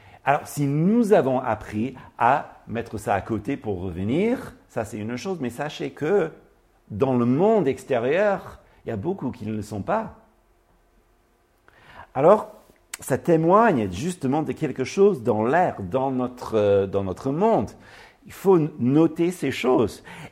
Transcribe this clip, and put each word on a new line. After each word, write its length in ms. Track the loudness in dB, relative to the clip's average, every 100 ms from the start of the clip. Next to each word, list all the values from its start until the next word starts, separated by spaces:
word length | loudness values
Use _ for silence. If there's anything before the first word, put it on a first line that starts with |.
| -20 -4
Alors, 220 | 0 0 -2
si 200 | -2 0
nous 460 | 2 4 4 6
avons 280 | 4 4 0
appris 540 | -2 -4 -6 -6 -6 -8 -16 0
à 440 | 2 2 -2 -14 -10
mettre 300 | -8 -8 -8
ça 180 | -2
à 60 | -2
côté 360 | -2 -4 -4 -6
pour 260 | -6 -6
revenir, 720 | -6 -6 -2 0 0 -2 -8 -18 _
ça 160 | -8
c'est 140 | -8 -8
une 180 | -8 -8
chose, 220 | -8 -6
mais 100 | -6
sachez 400 | -6 -8 -8 -10
que 400 | -6 -2 0 0 -6 -20 _ _ _ -14
dans 240 | -2 0
le 120 | 2 2
monde 420 | 2 4 4 2
extérieur, 920 | -2 -2 -2 0 0 0 -2 -6 -20 _ _
il 40 | -10
y 40 |
a 40 | -6
beaucoup 340 | -4 -4 -6
qui 160 | -8 -8
ne 60 |
le 100 | -8
sont 200 | -8 -8
pas. 340 | -4 -4 -4 -12 _ _ _ _ _ _ _ _ _ _ _ _ _ _ _ _ -20 -20 -10
Alors, 400 | 2 6 6 2 -16 -20 _ _ -14
ça 180 | -4 -2
témoigne 720 | 2 2 6 6 6 2 0
justement 520 | -4 -6 -4 -2 -2
de 100 | -2
quelque 320 | -4 -6 -4
chose 380 | -4 2 4 4
dans 220 | 0 0
l'air, 380 | 2 2 0 -2
dans 280 | -4 -2 -2
notre, 460 | -2 -4 -6 -4 2
euh, 300 | 4 4 2
dans 160 | -2
notre 260 | -4 -4 -4
monde. 420 | 0 2 2 0 -8 -20 -20 -20 _ -20
Il 60 |
faut 260 | -2 4 4 4 0
noter 520 | 2 4 4 2 -2
ces 200 | -2 -4
choses 520 | -2 0 2 0 -4 -18 -20 -18